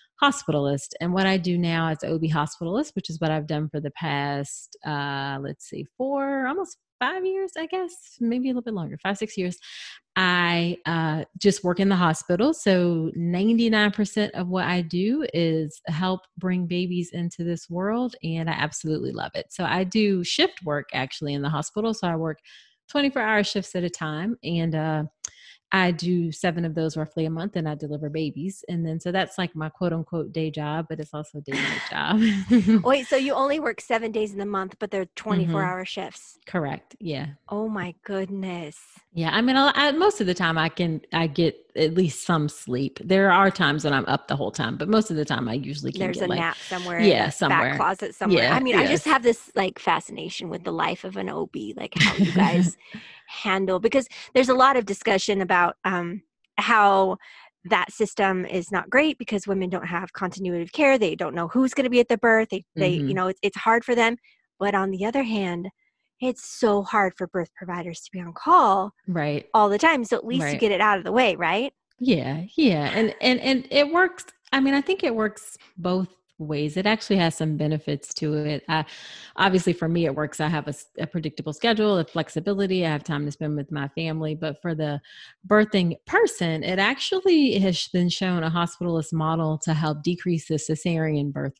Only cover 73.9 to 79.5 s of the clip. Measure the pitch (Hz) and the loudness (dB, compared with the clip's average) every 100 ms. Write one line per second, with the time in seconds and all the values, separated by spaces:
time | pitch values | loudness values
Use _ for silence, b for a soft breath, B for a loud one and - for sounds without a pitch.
73.9 | 330 370 359 - - - 269 269 277 277 | 4 2 0 -20 -18 -2 2 2 2 0
74.9 | 392 302 226 214 208 - - b - 175 | 0 0 0 -2 -4 -20 -20 b -8 -2
75.9 | 185 185 _ _ - 151 151 151 151 202 | 0 -2 _ _ -12 -6 -2 -2 0 0
76.9 | 220 - 196 165 - 160 147 151 156 - | 0 2 2 2 2 -2 0 0 0 -2
77.9 | 143 - - 151 151 151 147 - 160 156 | -6 -6 -6 -2 -2 -2 -4 -2 -2 -2
78.9 | B B B B - 196 | B B B B 0 2